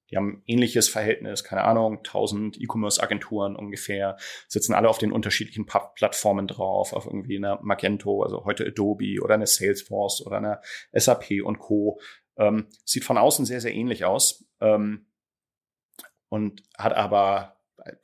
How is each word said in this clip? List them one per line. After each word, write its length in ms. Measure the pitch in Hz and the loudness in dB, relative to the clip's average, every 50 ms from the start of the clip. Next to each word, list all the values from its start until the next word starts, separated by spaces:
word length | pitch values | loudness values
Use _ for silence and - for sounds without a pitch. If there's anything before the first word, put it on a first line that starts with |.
| _ _ | _ _
Die 60 | - | -4
haben 120 | 95 101 101 | -2 -2 -2
ein 140 | 101 - _ | -4 -8 _
ähnliches 420 | - 117 123 120 113 117 117 107 - | 0 2 2 2 4 4 2 2 2
Verhältnis, 560 | - 107 104 110 - - 110 107 101 - - | 0 0 0 0 0 0 -4 -8 -8 -8 -8
keine 180 | - 98 98 | -4 -2 2
Ahnung, 400 | 98 110 117 117 113 110 104 98 | 4 4 4 4 2 0 -2 -4
tausend 580 | - - - 104 104 101 104 104 107 107 - - | -8 -6 -2 -2 0 0 0 -2 -4 -4 -6 -6
E-Commerce-Agenturen 920 | - - - 113 104 101 - - 104 - 107 98 - - 107 104 98 98 98 | -6 -4 -2 -2 0 0 0 0 0 0 -2 -4 -4 -4 -4 -2 -2 -2 -4
ungefähr, 640 | - 104 101 98 - - - 101 98 98 98 95 - - - - - - - | -6 -10 -10 -10 -10 -8 -6 -4 -2 -2 -2 -4 -6 -12 -14 -14 -16 -12 -6
sitzen 260 | - 104 - - 104 | -4 -2 0 2 4
alle 140 | 98 110 113 | 6 6 6
auf 100 | 110 - | 4 4
den 140 | 110 107 | 0 0
unterschiedlichen 540 | - 113 107 110 - - 113 - - 110 101 | 0 0 0 0 -2 -2 -2 -4 -8 -8 -4
Pa-, 260 | - - 104 - - - | -2 0 -2 -2 -2 -2
Plattformen 520 | - 107 101 - - - 104 98 98 98 | 0 0 0 0 0 2 2 2 2 -2
drauf, 460 | 95 98 - 95 95 95 95 95 - | -4 -4 -4 -4 -2 0 -2 -2 -2
auf 140 | - - 107 | -4 -6 -8
irgendwie 300 | - 104 101 95 - 98 | -8 -8 -8 -6 -6 -6
einer 240 | 98 101 101 98 - | -4 -2 -4 -4 -2
Magento, 600 | - 104 98 - 104 101 104 98 - 101 101 101 | -2 -2 -2 0 0 -2 -2 -2 -2 -2 0 0
also 220 | 101 92 95 - - | 0 -2 -4 -4 -4
heute 220 | 101 101 - 110 | -4 -4 -2 -4
Adobe 560 | 104 107 110 101 104 104 101 101 101 98 98 | -4 -2 0 0 0 0 0 -2 -2 -2 -2
oder 120 | - - 107 | 2 2 2
einer 120 | 110 107 | 4 4
Salesforce 800 | - - - - 101 98 - - - 101 101 101 98 - - - | 2 0 2 2 0 0 0 -4 -6 -4 -2 -2 -2 -2 -4 -6
oder 120 | 101 101 104 | -6 -4 -4
einer 220 | 104 107 104 - - - - - - _ | -2 -4 -4 -6 -8 -12 -14 -14 -8 _
S 160 | - - - 127 | 0 2 4 4
A 60 | 120 | 2
P 260 | - - - 101 101 | 2 0 -2 -4 -2
und 180 | 101 104 107 - | -2 -4 -4 -6
Co. 420 | - - 107 104 101 107 104 - - - - - _ _ _ | -2 -2 0 2 2 0 -2 -4 -8 -20 -20 -20 _ _ _
Ähm, 300 | - 107 104 110 110 104 - _ _ _ | 2 2 2 2 0 -2 -6 _ _ _
sieht 200 | - - 131 - | -4 -4 -2 0
von 140 | - 123 107 | 0 4 4
außen 280 | 117 147 - - 127 | 6 6 4 4 0
sehr, 140 | 110 123 123 | -2 -4 -4
sehr 140 | 117 113 101 | -4 -4 -4
ähnlich 300 | 107 120 123 104 - 87 | -2 -2 -2 -2 0 0
aus, 400 | 92 101 135 - - - - _ _ _ _ | 0 2 2 2 0 0 -4 _ _ _ _
ähm, 460 | 107 107 107 104 104 104 107 - - _ _ _ _ _ _ _ _ _ _ _ _ _ _ _ _ _ _ - - - _ _ _ _ | 4 4 4 4 2 -2 -4 -8 -12 _ _ _ _ _ _ _ _ _ _ _ _ _ _ _ _ _ _ -20 -20 -20 _ _ _ _
und 300 | 110 107 107 101 - - - _ _ - | -4 -4 -4 -4 -6 -10 -16 _ _ -4
hat 140 | 101 113 | -2 0
aber, 640 | - 113 101 95 104 101 98 98 98 98 98 - - _ _ _ _ - - - - - | 2 2 2 4 4 4 4 4 2 0 -2 -6 -14 _ _ _ _ -20 -20 -20 -20 -18